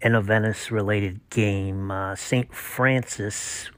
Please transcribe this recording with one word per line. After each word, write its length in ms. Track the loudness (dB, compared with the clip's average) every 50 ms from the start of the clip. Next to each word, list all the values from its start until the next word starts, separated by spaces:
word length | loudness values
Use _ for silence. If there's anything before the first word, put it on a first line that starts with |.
in 140 | 2 4 4
a 60 | 4 4
Venice-related 960 | 4 4 4 4 2 0 -2 -4 -4 -2 0 0 2 2 2 0 0 -4 -6 -12 _
game. 640 | 0 2 2 2 2 0 0 -2 -2 -4 -4 -4
Uh, 240 | -4 -4 -4 -4 -6
Saint 360 | -6 -2 0 2 2 2 0 -4
Francis, 1120 | -12 -12 -8 -2 0 2 4 4 2 0 -2 -4 -6 -4 -4 -4 -6 -6 -8 -8 -8 -10 -12 -16